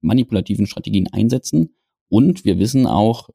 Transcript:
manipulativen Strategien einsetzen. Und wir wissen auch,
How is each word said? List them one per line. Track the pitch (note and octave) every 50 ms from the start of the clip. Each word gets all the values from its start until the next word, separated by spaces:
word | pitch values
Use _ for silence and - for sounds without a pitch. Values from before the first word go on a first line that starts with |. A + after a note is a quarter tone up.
manipulativen | - - A2+ C3 A#2+ - A2+ G2 F#2 - G2+ G#2+ G#2
Strategien | G2 - - - - G2+ G2 F#2 -
einsetzen. | - G2 G#2+ A#2 B2+ B2+ - - - D#3+ E3 - - _ _ _ _ _ _ _
Und | F2+ G#2+ C3+ F#3 F3 - -
wir | G3+ F#3+ F2
wissen | G2 A#2+ C3+ C3+ B2+
auch, | - A#1 F#2+ G#2+ A2+ A#2 - - - _